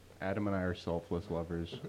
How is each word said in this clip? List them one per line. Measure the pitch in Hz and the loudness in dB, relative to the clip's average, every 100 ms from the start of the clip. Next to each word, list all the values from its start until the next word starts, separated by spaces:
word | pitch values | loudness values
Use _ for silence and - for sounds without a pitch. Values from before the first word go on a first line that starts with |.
| - - | -20 -6
Adam | 95 98 101 | -2 2 2
and | 98 | 4
I | |
are | 92 | 2
selfless | 87 - 85 - 87 - | 0 0 0 2 -2 0
lovers. | 85 82 85 85 - | 0 0 -2 -2 -4